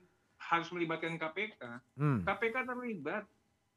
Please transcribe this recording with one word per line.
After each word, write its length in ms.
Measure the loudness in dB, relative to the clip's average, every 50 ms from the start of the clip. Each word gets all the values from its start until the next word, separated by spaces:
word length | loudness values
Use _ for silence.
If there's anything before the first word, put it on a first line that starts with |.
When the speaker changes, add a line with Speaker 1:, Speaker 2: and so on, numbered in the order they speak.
| -10 _ _ _ _ _ _
Speaker 1:
harus 320 | -14 -2 2 2 2 2 0 -2
melibatkan 400 | 0 0 2 0 0 0 -2 -2
K 80 | -2 -4 -4 -2
P 60 | -2 -4 -4 -6
K. 240 | -10 -10 -10 -10 -12 -14 _ _
Speaker 2:
Hmm. 240 | 2 4 4 6 4 4 2
Speaker 1:
K 20 | 2
P 160 | 2 2 2 2
K 160 | 0 -2 -2
terlibat, 560 | -4 -4 -4 -4 -4 -4 -4 -4 -4 -4 -4 -8 _ _ _ _ _ _ _ _ _